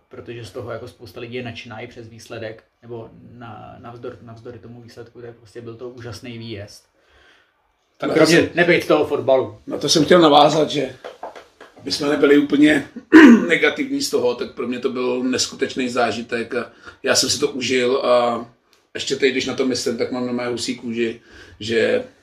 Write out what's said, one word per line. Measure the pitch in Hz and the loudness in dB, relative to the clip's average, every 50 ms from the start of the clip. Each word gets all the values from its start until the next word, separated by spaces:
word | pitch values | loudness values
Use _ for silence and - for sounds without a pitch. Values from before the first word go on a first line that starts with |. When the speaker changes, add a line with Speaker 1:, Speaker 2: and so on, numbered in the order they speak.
| _ _ | _ _
Speaker 1:
protože | 127 123 - 123 117 120 113 | -20 -20 -16 -16 -14 -14 -16
z | 101 | -14
toho | - 131 110 120 | -14 -14 -12 -10
jako | 117 110 120 | -12 -12 -12
spousta | 107 - _ 123 - - 120 | -16 -18 _ -20 -20 -16 -16
lidí | 117 117 120 | -14 -12 -12
je | 123 120 | -12 -12
nadšená | 117 95 - - 117 110 110 | -12 -14 -14 -16 -16 -16 -16
i | 120 | -16
přes | 120 - 123 113 | -16 -16 -18 -20
výsledek, | 107 117 110 - - 120 110 110 110 110 - _ _ _ _ | -20 -20 -20 -18 -16 -14 -12 -12 -12 -14 -16 _ _ _ _
nebo | _ 113 120 113 110 113 113 113 - 110 | _ -16 -14 -14 -14 -16 -20 -20 -20 -20
na-, | 113 120 120 113 107 113 117 - 113 113 | -20 -20 -18 -18 -18 -18 -18 -18 -20 -18
navzdor-, | 127 120 120 117 123 123 123 - | -18 -18 -18 -14 -14 -16 -16 -16
navzdory | 120 117 110 - - 131 120 113 | -20 -20 -20 -18 -18 -18 -18 -18
tomu | - 117 120 123 | -20 -20 -20 -20
výsledku, | 117 110 - 120 117 - _ 123 | -20 -20 -20 -20 -20 -20 _ -20
tak | 120 117 117 | -20 -20 -20
prostě | _ _ - - 123 | _ _ -20 -20 -18
byl | 113 113 113 | -16 -16 -16
to | 113 127 123 | -14 -16 -16
úžasný | 127 123 113 120 107 - 135 127 117 | -16 -16 -16 -14 -14 -14 -14 -14 -14
výjezd. | 117 117 117 110 98 101 - - - _ _ _ _ _ _ _ _ _ _ _ _ _ _ _ _ _ _ _ _ _ _ _ | -14 -12 -12 -12 -12 -14 -16 -18 -20 _ _ _ _ _ _ _ _ _ _ _ _ _ _ _ _ _ _ _ _ _ _ _
Speaker 2:
Tak | - - - - | -8 -6 -2 2
Speaker 1:
Kromě | 156 156 156 170 | 2 4 4 4
Speaker 2:
já | 156 | 2
jsem | - - - | 2 0 0
Speaker 1:
nebejt | 165 175 170 170 - - | 0 2 2 2 0 2
toho | - 160 151 147 | 0 0 0 0
fotbalu. | - 147 135 120 135 131 131 117 104 - - - | -2 -4 -4 0 2 2 2 0 -4 -10 -18 -14
Speaker 2:
Na | 139 135 | -12 -10
to | - 147 139 | -6 -2 0
jsem | - 160 143 | 2 2 4
chtěl | - 180 180 | 6 6 6
navázat, | 165 151 143 143 147 156 147 160 151 127 | 8 8 8 8 6 6 4 2 0 0
že | 135 147 131 127 - - - - - - - - - - - _ _ _ - - _ - | -2 -4 -4 -6 -8 -16 -18 -20 -18 -16 -18 -18 -18 -20 -20 _ _ _ -20 -20 _ -14
aby | - 139 | -8 -8
jsme | - - 147 143 | -6 -4 -2 0
nebyli | 147 135 147 143 143 | 2 2 6 6 6
úplně | 147 143 - 147 139 151 151 151 139 - - - - - - - | 6 4 2 4 4 6 6 4 2 -2 -6 -14 -16 -2 8 10
<clears throat> | 160 311 247 226 202 175 | 10 12 12 10 8 6
negativní | 170 160 - 151 147 - 156 139 127 139 143 | 2 0 2 2 0 0 -2 -6 -6 -4 -6
z | - - | -4 -2
toho, | 151 127 123 123 120 | -2 0 0 0 -2
tak | 120 131 113 - | -2 -8 -10 -8
pro | - 123 | -10 -8
mě | 117 123 120 | -6 -6 -4
to | 131 127 | -4 -4
byl | 120 123 123 123 123 127 123 | -4 -2 -2 -2 -2 -2 -2
neskutečný | 127 127 120 - - - - 139 123 - 135 127 123 | -2 -2 -2 -4 -6 -4 -6 -6 -6 -4 -6 -6 -4
zážitek | 120 127 120 113 104 117 117 - 123 117 110 - 127 | -2 -2 -2 -2 -2 -6 -8 -8 -6 -8 -6 -6 -6
a | 120 113 - - _ - - - _ - | -8 -8 -8 -16 _ -20 -20 -20 _ -4
já | 127 123 | -2 0
jsem | - 135 123 | 0 0 -2
si | 120 123 | -2 -2
to | 147 | -2
užil | - - 127 120 120 131 127 123 123 135 | -4 -4 -4 -4 -2 0 0 2 0 0
a | 135 - 123 123 123 120 120 117 117 123 - _ _ _ _ _ _ _ _ - | 0 2 4 4 4 4 0 -2 -4 -8 -14 _ _ _ _ _ _ _ _ -12
ještě | - - - 139 | -10 -6 -6 -2
teď, | - 139 131 | 0 0 0
když | 123 131 127 | 2 0 -4
na | 131 123 | -4 -2
to | - 131 | -2 -2
myslím, | 127 120 117 - 127 113 | -2 -2 -2 -4 -4 -4
tak | 117 123 - | -4 -4 -6
mám | 127 123 123 | -4 -6 -6
normálně | 123 120 120 123 120 | -4 -4 -4 -4 -4
husí | 120 113 - 135 120 | -6 -6 -6 -6 -8
kůži, | - - 117 113 117 117 113 113 - _ _ - - - - - - | -8 -8 -8 -4 -2 -2 -4 -4 -8 _ _ -20 -20 -20 -20 -18 -14
že | 107 110 113 113 110 110 110 - - - _ _ | -8 -2 0 0 2 2 0 -2 -4 -6 _ _